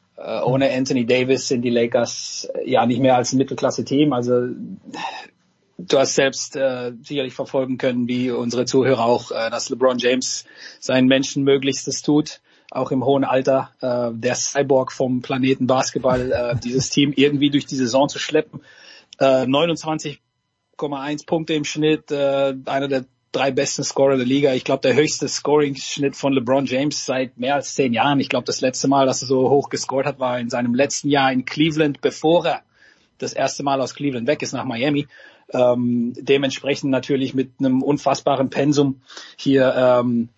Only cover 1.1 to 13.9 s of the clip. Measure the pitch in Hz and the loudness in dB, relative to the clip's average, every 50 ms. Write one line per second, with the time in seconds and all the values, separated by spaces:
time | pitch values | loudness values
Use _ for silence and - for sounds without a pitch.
1.1 | 127 127 127 127 135 127 - - 139 120 120 123 120 117 117 120 127 123 120 120 | 2 2 2 2 0 0 0 -2 -2 -2 0 0 2 2 2 2 2 0 0 -2
2.1 | - - - - - - - - - - - - 131 113 117 120 123 117 135 131 | -4 -8 -12 -12 -12 -12 -10 -10 -8 -8 -4 0 0 2 2 2 2 2 4 4
3.1 | 127 123 117 - 135 131 135 - 131 - 139 127 - - 117 - - 139 151 147 | 4 4 2 2 0 0 0 0 -2 -2 -2 -2 -2 -2 -4 0 2 2 2 2
4.1 | 127 123 120 123 123 123 123 127 - - - - 190 - - - - - - - | 2 0 0 0 0 0 0 -2 -6 -8 -12 -12 -14 -16 -16 -16 -14 -12 -12 -12
5.1 | - - - - _ _ _ _ _ _ _ _ _ - 180 - 156 135 135 127 | -12 -14 -18 -20 _ _ _ _ _ _ _ _ _ -14 -6 0 2 2 2 2
6.1 | - - 139 135 127 - - - - 139 135 135 127 123 123 123 123 117 - - | 2 2 2 0 0 -4 -8 -8 -4 -2 -2 -2 -2 -4 -6 -8 -10 -12 -12 -8
7.1 | 147 143 131 127 123 - 131 - - 139 131 127 131 123 139 131 123 123 120 117 | -6 -6 -6 -6 -6 -10 -8 -4 -2 -2 -2 -2 -2 -2 -2 -2 0 0 -2 -2
8.1 | 123 123 127 127 120 120 123 120 120 123 123 - - 135 127 131 131 117 113 117 | -2 -2 -2 -2 -2 -2 -2 -2 -2 -2 0 2 2 2 4 4 4 2 4 2
9.1 | 123 - - - - 120 113 113 113 120 - - 131 117 131 131 123 123 120 123 | 2 0 0 -4 -6 -4 -4 -4 -4 -6 -6 -6 -2 0 2 2 2 2 2 2
10.1 | 131 127 - - - - - - - - - - - - - - 127 131 127 127 | 2 0 0 -4 -6 -8 -10 -14 -20 -20 -20 -20 -20 -10 -4 0 2 4 4 4
11.1 | 135 135 139 - - 147 139 139 139 139 135 135 131 - - 143 131 - - - | 4 4 2 -2 -4 0 2 2 2 2 2 0 -4 -4 -4 -8 -8 -4 0 2
12.1 | 147 151 156 - - - _ _ _ _ _ - - 131 127 - 147 131 117 139 | 2 2 2 0 -4 -18 _ _ _ _ _ -12 -8 -6 -4 -2 -2 -2 0 2
13.1 | 139 135 135 131 127 135 131 135 135 135 127 - _ _ - 127 | 2 2 2 2 0 0 2 2 2 0 0 -4 _ _ -4 -4